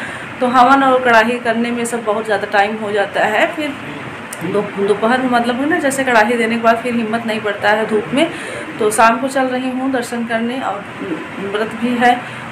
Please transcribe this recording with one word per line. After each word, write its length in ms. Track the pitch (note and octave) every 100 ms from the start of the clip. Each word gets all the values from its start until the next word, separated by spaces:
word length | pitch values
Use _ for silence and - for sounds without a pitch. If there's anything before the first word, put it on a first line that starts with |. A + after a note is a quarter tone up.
| - - - -
तो 80 | B3
हवन 340 | B3+ B3+ C#4
और 200 | C4+ B3+
कढ़ाई 340 | B3+ A3+ A#3 A#3+
करने 320 | A#3 A3+ A#3+
में 120 | A#3+ A#3
सब 180 | A#3+ A3
बहुत 200 | G#3 G#3+
ज़्यादा 220 | G3 G#3
time 260 | G#3 G3+ A3
हो 140 | G#3
जाता 340 | G#3 F#3+ F#3 G3
है, 180 | G#3+ D#4+ -
फिर 180 | D4 - - - - - - -
दो-, 440 | F3 G3 G3+ G3 G3+
दोपहर 340 | G3+ A3 B3+
में 80 | C4
मतलब 260 | A#3+ A#3 A#3+
है 140 | D4
ना, 100 | F4
जैसे 240 | C#4+ C4
कढ़ाई 300 | C4 A#3 A3
देने 220 | A#3+ A3+ A#3
के 60 |
बाद 160 | A3+ A#3
फिर 160 | B3 A#3
हिम्मत 300 | G#3+ A3+ A3+
नहीं 140 | A3
पड़ता 280 | G#3 G3+ G#3
है 160 | G#3+ G#3+
धूप 260 | G#3+ -
में। 160 | B3 E4 - - - - -
तो 100 | G#3+
शाम 280 | G#3+ A3+ B3
को 60 | C4
चल 180 | C4+ C4
रही 220 | B3+ C4
हूँ 220 | B3+ C4
दर्शन 340 | B3+ A#3+ A#3+ A#3
करने 340 | A3+ A#3 C4
और 220 | G3 G3 - - G3 D#3+ - - G3
व्रत 260 | G3+ A3 A3+
भी 200 | A#3 A#3+
है। 180 | A#3+ B3 - - -